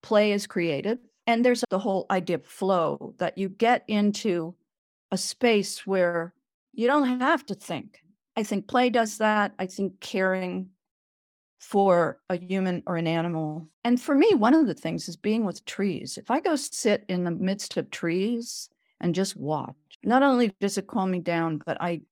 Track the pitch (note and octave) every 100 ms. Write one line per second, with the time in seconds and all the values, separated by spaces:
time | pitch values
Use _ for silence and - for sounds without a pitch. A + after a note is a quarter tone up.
0 | - G#3+ G#3+ G3+ G3+ - E3+ C#3+ - A#3+
1 | _ _ - A#3 B3 A#3+ A#3+ F#3 G3+ F#3+
2 | - F#3 F3 E3+ - - F#3+ F#3 D#3+ C#3+
3 | - - E3+ - F#3+ F#3+ A3+ B3 - G#3+
4 | G#3 G3+ A3+ F3 E3 F3+ _ _ _ _
5 | _ F#3 - - A#3+ A3 G3 - - F#3+
6 | F3 E3+ E3+ _ _ _ _ - A#3 C#4+
7 | C4 B3 B3 D#4 - F#3+ - D#3+ - _
8 | _ _ _ - G#3+ G#3 G3+ B3 B3 A#3
9 | A3 G#3 A3 G#3+ G3+ - F#3 - G3 F#3+
10 | - G3 F#3+ F#3 F#3 F#3 F#3 _ _ _
11 | _ _ _ _ _ _ - G#3 G3 F3
12 | D#3+ - _ F3+ F3+ F#3+ F#3+ F3+ - E3+
13 | E3 E3 E3+ E3 D#3 D#3 D#3 _ A#3+ A#3+
14 | - C#4 G4+ E4+ G#3+ D#4 C4+ E3+ - B3+
15 | - E3 G#3 A3 G#3 E3+ - - G3+ E3
16 | - - - C4+ F4 D4+ - - A3 G#3
17 | - F3+ F3 E3 F#3 G3+ - - D3 -
18 | E3+ F3 G3+ A#3+ A#3 - - _ _ _
19 | F3 E3+ G3 F3 C#3 D3+ - - _ -
20 | - B3 C#4 B3+ A#3 - G3+ G3+ - A#3
21 | F#3+ F3+ E3+ E3+ E3 D3+ - D3+ F3 E3+
22 | -